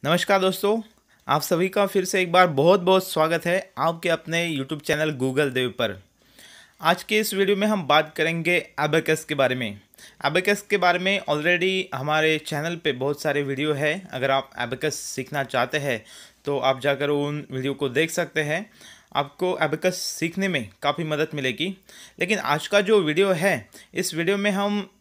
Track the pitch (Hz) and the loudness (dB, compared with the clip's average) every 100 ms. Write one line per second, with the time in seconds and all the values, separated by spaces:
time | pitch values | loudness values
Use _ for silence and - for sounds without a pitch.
0 | 135 175 - 196 190 185 202 220 220 _ | 2 0 4 4 4 0 0 0 -2 _
1 | _ _ - 143 - 165 185 196 196 196 | _ _ 0 0 2 0 2 0 2 0
2 | 185 196 180 175 180 139 160 180 175 190 | 0 -2 2 6 6 6 6 6 6 4
3 | 185 - 156 165 170 185 - - 156 170 | 2 0 2 2 0 -2 -2 -2 -2 -2
4 | 175 160 160 165 170 147 135 156 - 151 | -2 -2 -2 -2 -2 -4 -4 -8 -4 -2
5 | 156 139 131 131 147 127 127 - 113 95 | 0 -2 -2 0 0 0 -2 -2 -4 -4
6 | _ _ _ - - - - _ 160 185 | _ _ _ -20 -20 -20 -20 _ 0 0
7 | - 214 214 190 196 202 208 214 139 151 | 0 0 0 0 0 2 0 0 2 2
8 | 151 - 160 165 160 175 - - 151 160 | 2 -2 -2 0 0 0 -2 -4 0 0
9 | 156 156 - 147 131 127 113 101 _ _ | 0 -2 -2 0 2 2 -4 -8 _ _
10 | - _ 143 165 185 202 - 202 180 175 | -20 _ -2 0 0 0 0 2 4 2
11 | 185 196 - 147 156 175 190 190 - 131 | 0 -2 0 0 2 2 2 0 -4 -6
12 | 139 156 156 156 - 151 160 170 156 123 | -2 2 2 0 -2 -6 -4 -4 -4 -2
13 | 135 143 156 143 139 135 151 143 147 170 | -2 -2 -2 -2 -2 -2 -2 0 0 -2
14 | 185 131 131 135 131 - 120 127 151 - | -6 -4 0 0 -2 -8 -6 -4 -4 -6
15 | - - 131 147 135 127 123 156 143 113 | -10 -10 -6 -6 -2 -2 0 -2 -2 -4
16 | - - - _ - 139 131 131 139 139 | -6 -20 -20 _ -4 0 0 0 0 0
17 | 143 147 143 147 147 131 131 135 139 123 | 0 0 -2 -4 -8 -6 -6 -4 -2 0
18 | 160 - 165 156 147 160 214 - - - | -2 -2 -4 -2 -2 -4 -6 -18 -20 -20
19 | _ - 143 _ 185 180 160 156 185 175 | _ -4 -4 _ -4 0 -2 0 -2 -2
20 | - - 165 170 190 160 107 - 143 147 | -8 -4 -4 -2 -2 -2 -6 -4 -2 -2
21 | 160 151 156 147 131 110 170 185 _ - | -2 -2 -2 -2 -4 -2 -6 -6 _ -20
22 | - - 180 208 - 147 - 202 196 214 | -20 -6 -2 -2 0 -2 2 2 4 4
23 | 156 151 196 175 190 151 104 - - - | 4 2 2 2 0 0 -6 -20 -12 -6
24 | - 156 170 202 208 196 202 208 190 _ | -6 -2 0 0 0 0 0 -2 -6 _